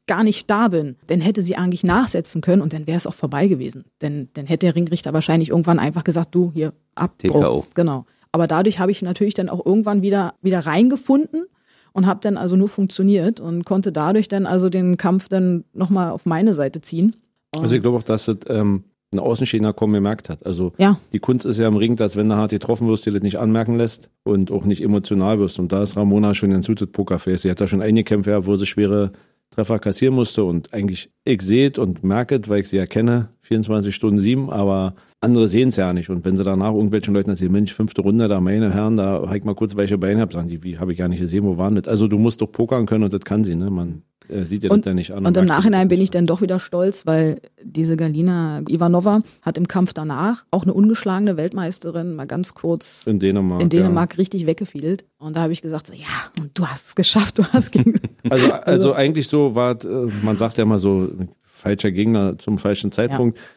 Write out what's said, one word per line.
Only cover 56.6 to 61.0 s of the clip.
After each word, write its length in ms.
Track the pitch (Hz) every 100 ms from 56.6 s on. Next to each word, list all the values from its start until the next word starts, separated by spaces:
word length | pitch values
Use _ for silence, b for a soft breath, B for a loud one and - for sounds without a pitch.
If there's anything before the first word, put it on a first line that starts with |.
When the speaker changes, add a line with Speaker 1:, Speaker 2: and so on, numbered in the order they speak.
| 160
Speaker 1:
hast 200 | 135 -
es 60 |
geschafft, 440 | - 180 220 202 -
du 60 |
hast 280 | 196 254 -
gegen" 220 | - 131 - -
Speaker 3:
<laughs> 160 | - 120
Also, 220 | 131 127
also 140 | 135 -
Speaker 1:
Also 240 | - 139
Speaker 3:
eigentlich 340 | 139 139 156 131
so 260 | 147 143
war, 180 | 117 123 117
äh, 240 | 92 123 120 104
man 140 | 107 101
sagt 220 | 113 113
ja 40 |
immer 140 | 110 107
so, 300 | 98 98